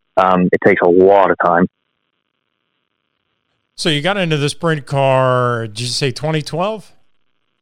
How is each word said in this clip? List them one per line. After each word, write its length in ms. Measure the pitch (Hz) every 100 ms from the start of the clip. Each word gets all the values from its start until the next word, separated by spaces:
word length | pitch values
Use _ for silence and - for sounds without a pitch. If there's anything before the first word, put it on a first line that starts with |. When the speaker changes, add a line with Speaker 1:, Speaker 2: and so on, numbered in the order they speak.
| _ -
Speaker 1:
um, 320 | 92 92 90
it 80 | -
takes 160 | 107 95
a 60 | 90
lot 440 | 90 95 101 92
of 40 | 85
time. 220 | 87 85 90 _ _ _ _ _ _ _ _ _ 123 135 _ _ _ _ _ _ _ _ _
Speaker 2:
So 140 | - 180
you 120 | 147
got 160 | 165 202
into 200 | 170 151
the 120 | 143
sprint 380 | - 170 156 -
car, 800 | 139 135 131 131 127 123 117 113
did 140 | 104
you 60 | 123
say 240 | 117 143
twenty 300 | - 151 156
twelve? 500 | 143 156 196 220 - _ _ _ _ _ _ _